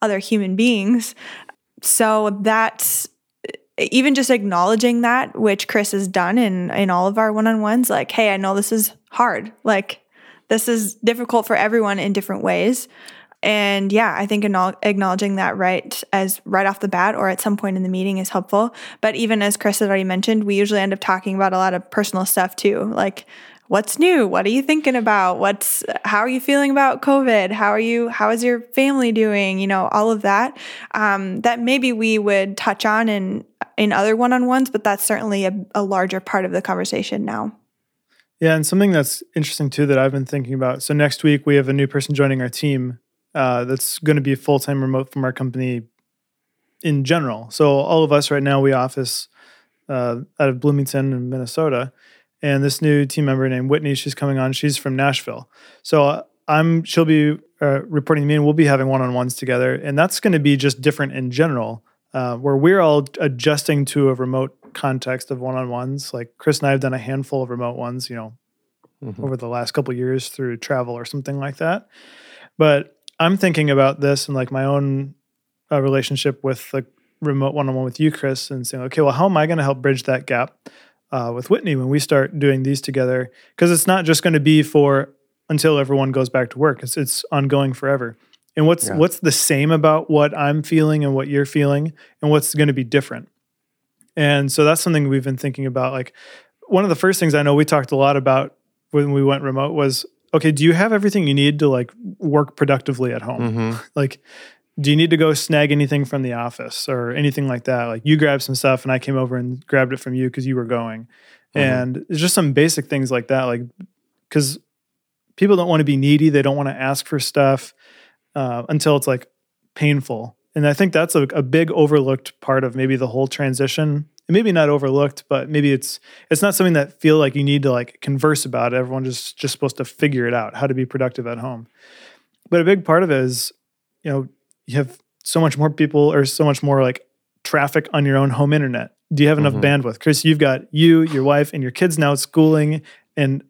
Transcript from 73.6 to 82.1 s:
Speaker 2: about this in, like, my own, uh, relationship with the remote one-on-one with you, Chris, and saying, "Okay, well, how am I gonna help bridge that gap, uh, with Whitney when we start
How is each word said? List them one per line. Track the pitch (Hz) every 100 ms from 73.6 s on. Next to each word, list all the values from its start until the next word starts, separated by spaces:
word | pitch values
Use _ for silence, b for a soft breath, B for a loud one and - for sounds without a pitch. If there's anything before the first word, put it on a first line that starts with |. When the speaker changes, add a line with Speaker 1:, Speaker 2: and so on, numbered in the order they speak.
| 147
Speaker 2:
about | 139 135 139
this | 139 139 -
in, |
like, | 135 123
my | 135 135
own, | 143 139 135 139 - _ _ _ _ _
uh, | 143
relationship | 135 135 123 139 143 127
with | 135 127 -
the | 135 - _ _ _
remote | 151 139 135
one-on-one | 143 135 131 127
with | -
you, | 156
Chris, | 147 139 131 -
and | 131 120
saying, | 131
"Okay, | 127 160
well, | 143
how | 131 196
am | 160
I | 156
gonna | 165
help | 139 127
bridge | 139 131
that | - 127 -
gap, | 123 131 _ B B B B _
uh, | 131 120
with | 120 123
Whitney | 233 190 135
when | 127
we | 147
start | -